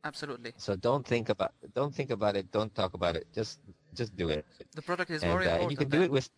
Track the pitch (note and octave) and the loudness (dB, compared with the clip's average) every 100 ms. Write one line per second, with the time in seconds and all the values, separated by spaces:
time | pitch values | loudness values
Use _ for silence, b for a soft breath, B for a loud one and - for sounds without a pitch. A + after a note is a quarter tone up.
0 | D3+ - D3 A#2+ A#2 - - F#2+ A#2 C3+ | -8 -8 -10 -8 -10 -10 -4 0 2 2
1 | B2+ A#2+ A2 G#2 F#2+ _ - - C#3+ C3+ | 2 0 0 0 -2 _ -8 -2 -2 -2
2 | C3+ A2+ G#2 G2 F#2+ A2 G#2+ - F#2+ - | -4 0 2 2 0 0 0 0 -2 2
3 | F2 E2 - - G#2+ - - - _ - | 0 0 -4 -6 -6 -8 -20 -20 _ -6
4 | A#2 F#2 E2+ D2+ - _ - - D#3+ F3+ | -6 -2 0 0 -4 _ -16 -14 -6 -4
5 | F3 D#3 A#2 E2+ F#2 E2+ - C#3+ C#3 D3 | -4 -2 2 2 4 2 2 0 2 4
6 | F3+ C#3 B2+ | 4 2 0